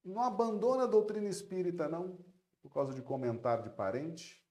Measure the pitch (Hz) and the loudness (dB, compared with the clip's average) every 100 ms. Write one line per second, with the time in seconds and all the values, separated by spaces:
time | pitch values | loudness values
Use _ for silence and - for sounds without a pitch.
0 | 180 202 247 202 233 208 233 262 240 208 | -6 -2 0 2 0 2 2 4 6 6
1 | 214 214 208 180 - 185 175 170 151 165 | 4 -2 -2 -4 -4 -2 -2 0 -2 -2
2 | 185 180 - _ _ _ - 143 135 131 | -6 -10 -18 _ _ _ -6 -2 -2 -4
3 | 127 135 123 117 123 117 104 - 98 127 | -6 -2 -2 0 0 0 -2 -4 -2 -2
4 | 160 165 - - _ | -6 -10 -16 -20 _